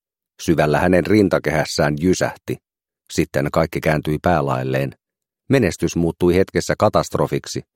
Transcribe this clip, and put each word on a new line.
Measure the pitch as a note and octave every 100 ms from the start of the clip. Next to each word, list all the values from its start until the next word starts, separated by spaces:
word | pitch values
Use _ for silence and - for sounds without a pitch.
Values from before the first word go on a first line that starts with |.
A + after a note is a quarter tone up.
| _ _ _ -
Syvällä | - D2+ D2+ D2
hänen | F2+ F2+ D#2
rintakehässään | G#2+ F#2 D#2 D2+ D2+ C#2 - D2 D2
jysähti. | F2+ F2 B1+ - - - _ _ _ _ -
Sitten | - D2+ C2+ C#2+
kaikki | - D#2 C#2+
kääntyi | D#2 D2+ D#2 D2+
päälaelleen. | F2+ D#2+ C#2 C2 C2 C2+ C2+ - _ _ _ _ -
Menestys | C3+ F#2 - E2 E2+
muuttui | E2 - F2
hetkessä | F2+ F#2+ F2+ - -
katastrofiksi, | G#2 E2+ D2+ - D2 C#2 - C2+ -